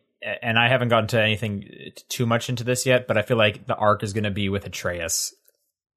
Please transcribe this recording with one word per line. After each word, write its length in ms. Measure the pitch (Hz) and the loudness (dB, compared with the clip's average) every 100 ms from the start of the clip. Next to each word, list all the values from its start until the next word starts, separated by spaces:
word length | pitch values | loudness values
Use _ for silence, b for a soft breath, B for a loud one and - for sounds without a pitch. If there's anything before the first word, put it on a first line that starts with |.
| _ _ 110 101 | _ _ -10 -6
and 160 | 120 113 | 0 2
I 100 | 120 | 4
haven't 220 | 127 120 | 4 4
gotten 160 | 113 107 | 2 2
to 120 | 117 | 2
anything 440 | 107 104 110 101 - - - - - | 2 0 -4 -6 -10 -16 -18 -18 -10
too 160 | - 120 | -4 0
much 240 | 117 - | 0 0
into 120 | 120 | -4
this 220 | 120 123 | -2 -2
yet, 240 | 131 127 123 | 2 2 2
but 80 | 107 | 0
I 60 | |
feel 160 | - 117 | 2 4
like 280 | 107 95 - | 2 2 -6
the 80 | |
arc 280 | 117 104 104 | 0 2 2
is 100 | 110 | 0
gonna 180 | 107 104 | -4 -2
be 200 | 98 98 | -2 -2
with 160 | 98 92 | -2 -6
Atreus. 680 | - 95 87 82 - - - _ _ _ _ _ | -8 -6 -4 -4 -4 -6 -10 _ _ _ _ _